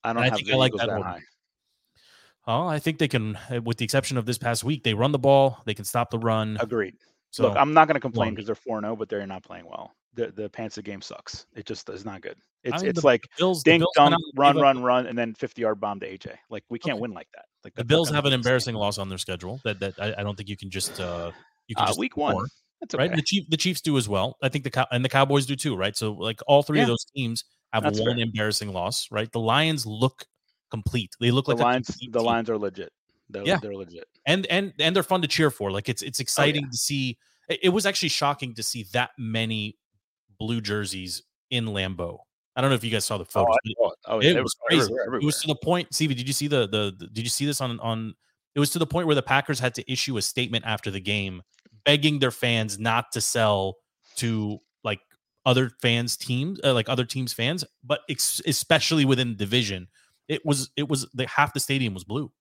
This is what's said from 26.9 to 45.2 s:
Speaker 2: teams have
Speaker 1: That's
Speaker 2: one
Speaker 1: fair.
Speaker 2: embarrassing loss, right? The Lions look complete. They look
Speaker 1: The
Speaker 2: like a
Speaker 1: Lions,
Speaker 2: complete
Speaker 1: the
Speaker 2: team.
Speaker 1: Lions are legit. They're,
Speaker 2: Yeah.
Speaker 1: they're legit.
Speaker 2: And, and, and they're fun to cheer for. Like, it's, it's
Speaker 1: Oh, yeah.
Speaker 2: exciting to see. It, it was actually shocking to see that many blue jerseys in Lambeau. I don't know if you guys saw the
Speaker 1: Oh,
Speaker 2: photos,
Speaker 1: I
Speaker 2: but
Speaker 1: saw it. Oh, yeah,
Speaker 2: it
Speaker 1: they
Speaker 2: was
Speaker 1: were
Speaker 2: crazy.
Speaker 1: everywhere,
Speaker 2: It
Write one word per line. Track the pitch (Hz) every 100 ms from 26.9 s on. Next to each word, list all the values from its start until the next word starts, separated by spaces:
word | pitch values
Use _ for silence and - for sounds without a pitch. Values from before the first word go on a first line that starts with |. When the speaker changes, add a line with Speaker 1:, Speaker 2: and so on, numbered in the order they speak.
| 117 - 139
Speaker 2:
teams | 120 117 - _ _
have | 110
Speaker 1:
That's | 104 107
Speaker 2:
one | 117 120
Speaker 1:
fair. |
Speaker 2:
embarrassing | 113 107 107 104 104
loss, | 92 90 - -
right? | 107 113
The | 117
Lions | 113 131 160 156 113
look | 110 127 _ - _ _ _ _
complete. | 113 - 123 95 -
They | 120
look | 123 135
Speaker 1:
The | 120
Speaker 2:
like |
a |
Speaker 1:
Lions, | 120 127 123
Speaker 2:
complete | - 127
Speaker 1:
the | 117
Speaker 2:
team. | 117
Speaker 1:
Lions | 117 113
are | 110
legit. | 101 92 90 _ _ _ _
They're, | 98 101
Speaker 2:
Yeah. | 185
Speaker 1:
they're | 110 98
legit. | 90 85 - _ -
Speaker 2:
And, | 180 190
and, | 175 196 -
and | 156 190
they're |
fun | - 185
to | 160
cheer | - 156
for. | - 101
Like, | 95 104
it's, | 117
it's | - 127
Speaker 1:
Oh, |
yeah. |
Speaker 2:
exciting | 127 - 147 147 139
to | 120
see. | - 143 127 117 _ _ _
It, | 170
it | 185
was | 190 196
actually | 196 165
shocking | - 143 143 135 113
to |
see | 110 127 98
that | 123 123 -
many | 113 113 113 110 104 - _ _ _ _ _ 101
blue | 110 117
jerseys | 104 104 101 95 92 - _ _ _
in | 123 113
Lambeau. | 101 95 90 87 - _ _ _ -
I |
don't | 135
know | 127
if |
you | 113
guys | 110 -
saw | 107
the |
Speaker 1:
Oh, | 87
Speaker 2:
photos, | - 117 113
Speaker 1:
I |
Speaker 2:
but | 110 104
Speaker 1:
saw | 107
it. | - -
Oh, | 110
yeah, | 135
Speaker 2:
it | 156
Speaker 1:
they |
Speaker 2:
was | 107 -
Speaker 1:
were | -
Speaker 2:
crazy. | 165
Speaker 1:
everywhere, | 110 123
Speaker 2:
It | 107 120